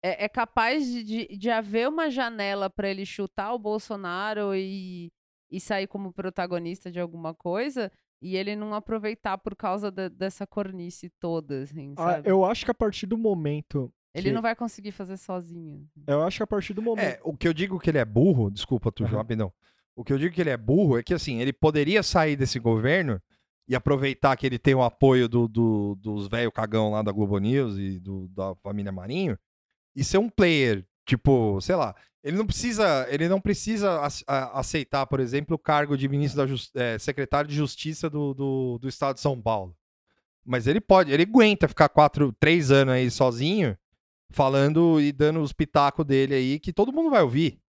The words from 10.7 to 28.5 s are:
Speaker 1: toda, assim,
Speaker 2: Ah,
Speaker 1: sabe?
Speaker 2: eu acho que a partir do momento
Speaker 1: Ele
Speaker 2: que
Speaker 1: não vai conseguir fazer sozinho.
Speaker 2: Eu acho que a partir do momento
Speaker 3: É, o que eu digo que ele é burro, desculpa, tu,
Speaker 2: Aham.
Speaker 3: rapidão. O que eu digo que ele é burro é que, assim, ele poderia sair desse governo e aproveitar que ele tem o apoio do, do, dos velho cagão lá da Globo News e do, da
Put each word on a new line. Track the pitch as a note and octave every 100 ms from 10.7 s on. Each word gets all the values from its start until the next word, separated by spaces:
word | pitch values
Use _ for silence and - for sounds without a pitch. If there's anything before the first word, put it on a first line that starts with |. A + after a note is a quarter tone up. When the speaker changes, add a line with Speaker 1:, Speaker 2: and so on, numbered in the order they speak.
| F#3+ F3 - F3+ _
Speaker 1:
toda, | F3 E3 C#3+ C#3
assim, | C#3 D3 C#3 C#3+
Speaker 2:
Ah, | E3
Speaker 1:
sabe? | E3+ D3+
Speaker 2:
eu | F#3+
acho | F#3 A3+
que | -
a |
partir | A#3 A3 G3
do | F#3+ A3+
momento | A3 F#3+ D3+ D3 - D3 B2+ _ _
Speaker 1:
Ele | - -
Speaker 2:
que |
Speaker 1:
não | A3+
vai | G#3 A3+
conseguir | A#3 - G3+
fazer | G3 F#3+ F#3+
sozinho. | - F3+ E3+ E3+ D#3+ D3 D3 - D3
Speaker 2:
Eu | C#3+
acho | E3 -
que |
a | G#3+
partir | G#3 -
do | G3+
momento | A3+ A3
Speaker 3:
É, | G3 B2
o | - D3
que | E3+
eu |
digo | D#3+ F#3+ F#3
que | -
ele | D3+
é |
burro, | A2+ G#2+ E3 C#3+ G#2
desculpa, | G#2 - B2 A2+
tu, | -
Speaker 2:
Aham. | G#2+ G#2+
Speaker 3:
rapidão. | A2+ A2+ G2+ _ _ _ _
O | -
que | A#2+
eu | C#3
digo | E3
que | E3+
ele | E3
é | B2
burro | A2 D3+ F#3+ A#2+
é |
que, | -
assim, | F3 - A#2+
ele | B2+
poderia | C3 D#3 D3+ C#3+ G#3
sair | - F#3 D#3
desse | C#3+ C3 C3
governo | A#2 A2+ A2+ F3 D#3+ G2+ _ _ _ _ _
e | B2
aproveitar | - C#3+ C#3 C3 C#3 C3
que | C3+
ele | A#2+
tem | -
o | C3
apoio | B2 - C3+ B2+ A#2+
do, | A#2+ A#2
do, | A2 A2+ G#2+ G2+ G2
dos | G#2 G#2 G2+
velho | A2+ A#2+
cagão | - A2+ A2 G#2+
lá | G#2+
da | G#2+
Globo | G2+ G2+ G2+
News | G2+ C3+ B2+ G2
e | G2 F#2+
do, | F#2 G2 F#2
da | F#2+ F#2+